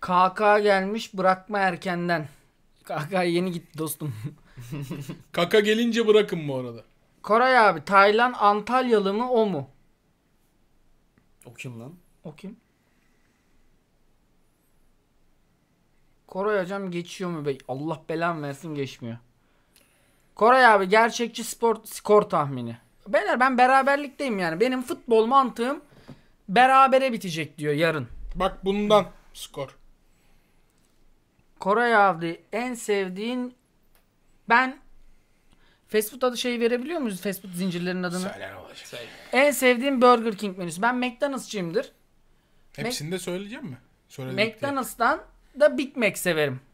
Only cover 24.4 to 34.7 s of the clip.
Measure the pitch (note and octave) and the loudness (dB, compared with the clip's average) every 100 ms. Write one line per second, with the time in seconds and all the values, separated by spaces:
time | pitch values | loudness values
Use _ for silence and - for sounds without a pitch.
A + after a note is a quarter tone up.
24.4 | F3 D#3+ A#3+ B3+ B3+ - - A3+ A3+ C#4 | -4 0 0 0 -6 -10 0 2 4 4
25.4 | B3+ - A#3+ D4 - - - - _ _ | 2 -2 -4 -6 -12 -20 -20 -20 _ _
26.4 | - F#3+ B3+ C4+ C4+ C4 C4+ A3+ F#3 D#3+ | -2 4 6 8 6 6 2 -4 -8 -8
27.4 | D3+ - D3 D3 E3 D#3 A#2+ - - - | -8 -6 -4 0 2 0 -6 -12 -12 -2
28.4 | F#3 F#3 F#3 G3+ G#3 G#3+ F#3 - _ - | -2 -2 -4 -2 4 4 2 -8 _ -20
29.4 | - - C3+ - - _ _ _ _ _ | -16 -12 -14 -14 -20 _ _ _ _ _
30.4 | _ _ _ _ _ _ _ _ _ _ | _ _ _ _ _ _ _ _ _ _
31.4 | _ _ F#3+ G#3+ A#3+ A3+ G3+ E3 E3 E3+ | _ _ -2 0 4 4 4 2 -4 -8
32.4 | _ G#3 B3 A#3+ - G3+ F#3+ F#3 A3 B3+ | _ -8 -6 -8 -2 -2 -2 -6 -6 -6
33.4 | B3 B3 _ _ _ _ _ _ _ _ | -8 -12 _ _ _ _ _ _ _ _
34.4 | - A#3 C4 | 0 2 2